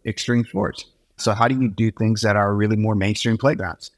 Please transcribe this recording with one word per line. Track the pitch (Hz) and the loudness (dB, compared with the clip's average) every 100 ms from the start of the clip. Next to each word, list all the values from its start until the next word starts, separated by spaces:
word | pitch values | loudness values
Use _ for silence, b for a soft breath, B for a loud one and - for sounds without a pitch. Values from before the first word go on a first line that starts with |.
| 113 | -10
extreme | - - 120 113 | -6 -2 0 0
sports? | 190 196 - - _ _ - | -2 -4 -6 -16 _ _ -6
So | - | -2
how | 101 117 | 2 2
do | 131 | 2
you | 123 | 0
do | 95 110 | 0 -2
things | - 110 107 | 0 0 2
that | 110 104 | 2 2
are | 101 104 | 2 2
really | 104 110 | 2 2
more | 107 107 | 0 0
mainstream | 98 107 120 110 | 0 0 -2 0
playgrounds? | 135 147 90 - - | 0 0 -4 -10 -16